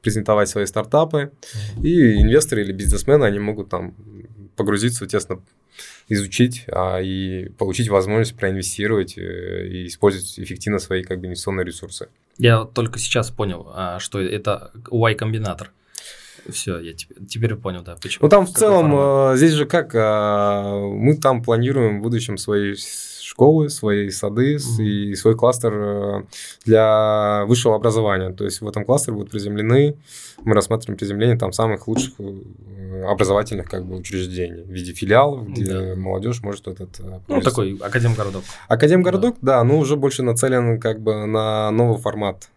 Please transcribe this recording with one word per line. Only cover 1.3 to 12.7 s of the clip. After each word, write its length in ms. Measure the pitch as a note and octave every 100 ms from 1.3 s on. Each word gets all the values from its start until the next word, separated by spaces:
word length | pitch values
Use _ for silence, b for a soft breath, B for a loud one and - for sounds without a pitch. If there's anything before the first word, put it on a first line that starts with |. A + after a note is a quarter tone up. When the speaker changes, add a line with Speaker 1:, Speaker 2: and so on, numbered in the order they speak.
| _ B G#2+ G#2+ B
Speaker 2:
Мгм. 80 | D3+
Speaker 1:
и 360 | F3 B2 G#2
инвесторы 400 | G#2+ C#3 D3+ A2+
или 100 | G2
бизнесмены, 520 | F#2+ G2 G2 - D3 A#2
они 140 | G2+
могут 300 | G#2 G#2+ F#2+
там 240 | F2+ F2+ - G#2 G2 A#2 - G2+ -
погрузиться, 500 | G#2 G2+ A#2+ A#2+ F#2+
естественно, 340 | G#2 - F#2 _ _ _ B B B _
изучить, 560 | G#2 G2 - B2 B2 -
а, 280 | F#2 F#2 F#2
и 480 | F#2+ F#2+ F#2+ F#2 F#2 -
получить 320 | G2 F#2+ A2+
возможность 460 | G2 F#2+ G#2+ A2+ -
проинвестировать, 800 | G2 F#2+ F#2 - G#2 G#2+ F2+ -
э, 500 | F2+ F2 F2+ F2+ F#2
и 200 | F2+ F2+
использовать 520 | - G#2 F#2+ - -
эффективно 400 | F#2+ F#2 - G2+
свои 240 | - F#2
как 160 | F2+ F#2
бы 60 | F#2
инвестиционные 380 | F2 - F#2+ F2+
ресурсы. 420 | E2+ F2+ - - _ _ -
Speaker 2:
Я 220 | A#2+ A2+
вот 140 | A2